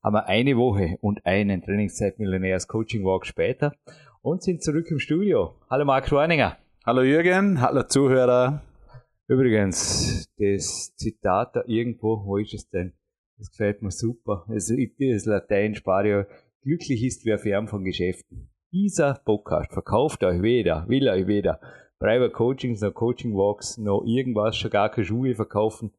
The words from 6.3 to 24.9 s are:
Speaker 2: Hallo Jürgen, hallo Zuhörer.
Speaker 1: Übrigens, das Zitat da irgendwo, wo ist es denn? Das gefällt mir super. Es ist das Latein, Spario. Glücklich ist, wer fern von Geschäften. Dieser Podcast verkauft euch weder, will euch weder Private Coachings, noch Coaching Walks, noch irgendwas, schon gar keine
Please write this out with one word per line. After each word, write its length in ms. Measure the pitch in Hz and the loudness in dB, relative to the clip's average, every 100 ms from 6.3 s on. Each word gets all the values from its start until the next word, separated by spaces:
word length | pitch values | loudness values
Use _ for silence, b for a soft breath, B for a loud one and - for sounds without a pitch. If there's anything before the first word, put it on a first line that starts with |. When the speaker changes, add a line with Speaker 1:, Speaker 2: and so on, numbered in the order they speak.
| 165 104 - _ _ - | 2 2 0 _ _ 0
Speaker 2:
Hallo 180 | 123 | 2
Jürgen, 580 | 131 147 175 185 202 170 | 4 4 4 4 2 2
hallo 220 | 120 135 | 2 2
Zuhörer. 800 | 120 139 139 131 123 123 123 147 - _ - 127 b _ _ | 2 2 4 4 4 4 2 -2 -10 _ -20 -20 b _ _
Speaker 1:
Übrigens, 1000 | 131 131 107 98 85 - - - 95 - - | 2 4 4 2 0 -2 -2 0 -2 -6 -2
das 560 | 101 98 - - - _ | 0 0 -4 -8 -12 _
Zitat 580 | 113 - 101 92 120 - | -8 -4 0 0 0 -4
da 80 | - | -2
irgendwo, 540 | 113 120 117 110 110 101 | -2 -2 -4 -2 -2 -2
wo 100 | 101 | -4
ist 180 | 104 | -4
es 160 | - - | -10 -8
denn? 220 | 95 90 _ _ _ _ _ | -6 -6 _ _ _ _ _
Das 120 | 104 | -20
gefällt 320 | _ 104 104 | _ -2 -2
mir 100 | 101 | -6
super. 540 | - 117 117 - 98 - | -4 -4 -4 -6 -6 -4
Es 160 | 110 98 | -6 -2
ist 260 | 120 123 _ | -2 -2 _
das 260 | 135 110 110 | 0 0 0
Latein, 480 | 101 - 101 107 | -2 0 0 0
Spario. 520 | 104 - 95 104 101 101 b b _ | -2 0 2 2 0 -2 b b _
Glücklich 380 | 135 170 - 120 127 | -4 -4 -2 -2 -2
ist, 200 | - 110 | -4 -2
wer 140 | 104 | -2
fern 300 | 110 98 110 | 0 -2 -2
von 160 | 104 92 | -6 -4
Geschäften. 640 | 90 90 90 - - - _ _ | -2 -2 -4 -12 -20 -20 _ _
Dieser 400 | 180 202 185 143 135 | -2 0 2 0 0
Podcast 480 | - 104 - 78 - | -2 -2 0 -4 -2
verkauft 500 | - - 107 147 - 92 | -8 -2 0 0 0 0
euch 160 | 90 | 2
weder, 420 | 104 123 87 80 90 | 2 2 2 -2 0
will 180 | 135 135 | 2 2
euch 200 | 95 92 | 0 2
weder 340 | 104 90 - B B B _ | 0 0 -4 B B B _
Private 300 | 101 120 123 | 0 2 0
Coachings, 480 | - 120 135 127 110 | 0 0 0 -4 -2
noch 140 | 101 | -4
Coaching 420 | - 113 120 120 101 | -2 -4 -2 -4 0
Walks, 420 | 101 101 - - | 0 0 -8 -8
noch 280 | 104 101 - | -2 0 0
irgendwas, 500 | 120 127 107 107 - | -2 0 0 -2 -2
schon 160 | 120 | -2
gar 160 | 104 | 0
keine 160 | 107 | 0